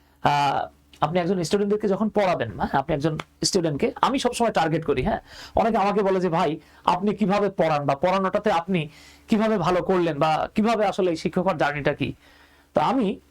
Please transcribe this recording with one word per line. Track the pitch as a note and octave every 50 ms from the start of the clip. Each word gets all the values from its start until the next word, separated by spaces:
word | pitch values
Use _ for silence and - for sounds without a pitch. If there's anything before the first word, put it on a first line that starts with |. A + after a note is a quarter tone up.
| _ _ _ _ -
আহ, | - C#3+ C#3+ C#3+ C#3 C#3+ C3+ - - - _ _ _ - -
আপনি | D#3 D3+ E3+ F3+
একজন | E3+ E3 G3+ F3+ E3+
স্টুডেন্টদেরকে | - - G3 G#3 G3+ G#3 G#3 -
যখন | G3+ F#3+ F#3 A3 G#3+
পড়াবেন, | - G#3 G3+ F#3 E3 C3+ A#2+ A2
হ্যাঁ, | F#2 C#3 D#3 C3 - C#3
আপনি | C3+ - D#3
একজন | C#3 C#3+ D#3+ D#3 D#3 - - _ _ F3
স্টুডেন্টকে, | - - F#3+ E3 E3 D3 C3+ - C4 - -
আমি | - - C4 C#4
সবসময় | - A#3+ B3 - A#3+ A3
টার্গেট | - F#3 - E3 D#3+ D#3 D#3+
করি, | - C#3 B2+ C#3
হ্যাঁ, | G3+ A#3 - - - - - - - -
অনেকে | - G3 A3+ A3
আমাকে | G#3+ F#3+ G3+ F#3+ G#3+ G3+
বলে | F#3+ F#3+ F#3+
যে, | F3 F#3
"ভাই, | D#3+ F3 F#3 - - - - - - - -
আপনি | - F3+ F3 G3 G#3+ G3
কিভাবে | G3+ G#3+ F3+ G3+ G#3 G#3 F#3+
পড়ান | G3 - E3+ D#3+ D3+ D3 C#3+
বা | C#3 C#3
পড়ানোটাতে | - - F3+ F#3 G3 F#3+ F#3 - G3+ G3+ G#3+
আপনি | G3 E3+ E3+ F#3+ F#3+ E3+ D3+ D#3 - - - - - - -
কিভাবে | - A#3 G#3 A3 A3 A3
ভালো | F#3+ D#3 E3+ F3+ F3+ E3
করলেন | F#3+ F#3+ F3+ E3+ E3 D3+ C#3
বা | D#3+ D#3 D#3 - - - -
কিভাবে | A3 G#3 A3+ A#3 G3+ G#3+
আসলে | F#3+ - - F#3+ F3+
এই | E3
শিক্ষক | D#3+ - F3+ - F#3
হওয়ার | E3+ F#3+ F3+
জার্নিটা | C#3+ D#3 C#3+ D3 D3 C#3 D3+ C#3+
কি?" | - C#3+ - C3 - _ - - - - _ _ _ _ _ -
তো | -
আমি, | D3+ F3 A#3+ C4+ A3 F#3 - - - _